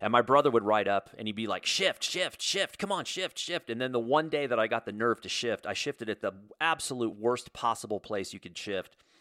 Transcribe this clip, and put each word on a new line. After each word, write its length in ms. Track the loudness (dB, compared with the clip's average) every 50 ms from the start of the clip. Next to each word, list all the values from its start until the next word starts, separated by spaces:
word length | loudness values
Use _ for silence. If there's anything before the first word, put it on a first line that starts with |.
And 100 | 0 4
my 80 | 6 6
brother 300 | 6 6 6 6 6 6
would 120 | 4 4
ride 240 | 4 4 4 4 4
up, 220 | 2 2 0 0 -4 -10
and 100 | -10 -8
he'd 80 | -6 -6
be 120 | -4 -4
like, 180 | -2 -2 -2 -2
"Shift, 400 | 0 0 2 0 0 0 -2 -4
shift, 360 | -4 -2 -2 -4 -4 -4 -4
shift, 380 | -4 -2 0 0 -2 -4 -4 -6
come 140 | -4 -2
on, 140 | -2 -4 -4
shift, 320 | -6 -6 -6 -6 -6 -6 -8
shift." 320 | -6 -4 -4 -4 -4 -4
And 100 | -4 -2
then 100 | -2 0
the 80 | 0 0
one 300 | 2 4 4 4 4 2
day 180 | 0 0 0
that 140 | 2 2 2
I 60 | 2
got 180 | 2 0 -2 -2
the 80 | -4
nerve 300 | -2 0 2 2 2 0
to 80 | -2 -6
shift, 360 | -4 -2 -2 -2 -2 -2 -4
I 60 | -4
shifted 380 | -4 -4 -4 -4 -6 -6 -4 -6
at 100 | -4 -2
the 120 | -4 -4 -4 -6 -14 -14 -6 -2
absolute 560 | 0 0 0 0 -4 -4 -2 -2 -2 -2 -2
worst 380 | 0 0 0 0 0 -4 -10 -6
possible 460 | -2 0 0 0 0 -2 -4 -4 -4
place 340 | -4 -4 -4 -4 -4 -6 -10
you 40 | -14
could 180 | -14 -14 -12
shift, 400 | -10 -8 -6 -4 -6 -6 -8 _ _ _ _ _ _